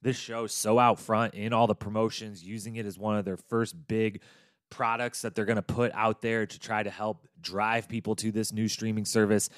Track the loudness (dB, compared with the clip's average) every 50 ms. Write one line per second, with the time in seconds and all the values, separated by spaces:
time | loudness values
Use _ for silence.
0 | -2 -2 -2 -2 -6 -8 -6 -6 -4 -4 -4 -2 2 4 6 6 8 6 4 2
1 | 0 0 2 2 2 0 -2 -6 -4 0 2 4 4 4 2 -2 -4 -4 -2 0
2 | 0 0 -2 -6 -10 -12 -14 -14 -14 -12 -12 -10 -10 -10 -10 -8 -8 -8 -10 -6
3 | -2 0 0 0 0 -2 -6 -6 -6 _ 0 0 0 0 -4 -14 -6 -2 0 2
4 | 2 0 -2 -6 -16 -18 -20 -20 _ _ _ _ _ _ -6 -2 0 0 0 0
5 | -2 -4 -4 -6 -8 -4 -2 -2 0 2 2 0 0 -2 0 0 0 0 2 2
6 | 2 2 2 2 -2 0 0 0 -2 -2 -6 -14 -6 -4 -2 -2 -2 -4 -6 -4
7 | -4 -4 -4 -6 _ _ _ -14 -12 -6 -2 0 0 2 0 0 -2 -2 -6 -4
8 | -2 -2 -2 0 -2 -2 0 0 -2 -2 -2 0 0 0 0 -2 -2 -2 -2 -2
9 | -2 2 4 4 6 6 6 4 2 0 -6